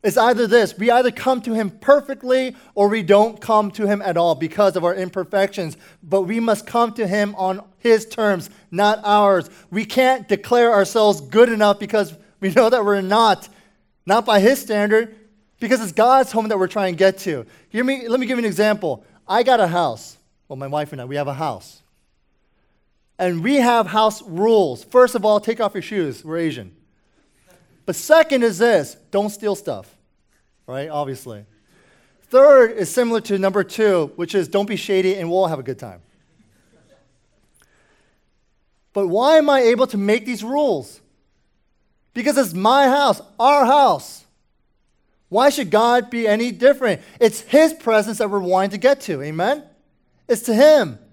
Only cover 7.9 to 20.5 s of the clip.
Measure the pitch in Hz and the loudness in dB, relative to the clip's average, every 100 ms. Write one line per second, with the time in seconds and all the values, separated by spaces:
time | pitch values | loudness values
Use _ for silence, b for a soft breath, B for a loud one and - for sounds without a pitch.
7.9 | 226 220 - 214 190 - b b 170 208 | 2 0 -4 -2 -2 -6 b b 0 0
8.9 | 214 214 208 202 190 - b b 190 226 | 0 0 2 4 2 -2 b b -8 -4
9.9 | - 262 254 - 202 - 240 233 214 190 | 0 2 0 -2 -6 0 2 4 4 2
10.9 | 226 214 180 139 156 233 220 208 202 208 | 2 2 2 -2 4 4 4 0 0 -2
11.9 | 214 185 - b b 185 185 226 247 208 | -4 -4 -8 b b -2 2 2 2 0
12.9 | 202 190 214 226 190 - b b b b | -2 0 2 2 0 -4 b b b b
13.9 | _ - 214 233 214 202 277 - 208 208 | _ -2 -2 2 2 4 0 -2 -4 0
14.9 | 220 226 - _ _ _ _ 233 254 214 | 0 -2 -12 _ _ _ _ -4 -2 -2
15.9 | 160 233 262 262 220 220 208 185 214 190 | 0 4 4 2 -2 -4 -2 -2 -2 -6
16.9 | 170 190 190 - 147 113 b b 208 254 | 0 0 0 -8 -8 -10 b b -6 -4
17.9 | 269 233 240 254 254 226 170 208 208 175 | -4 -4 -4 -2 -4 -4 -2 -2 0 -4
18.9 | 131 b b _ 196 247 247 185 175 160 | -8 b b _ -2 2 2 2 0 -2
19.9 | 110 - - _ _ _ | -4 -14 -20 _ _ _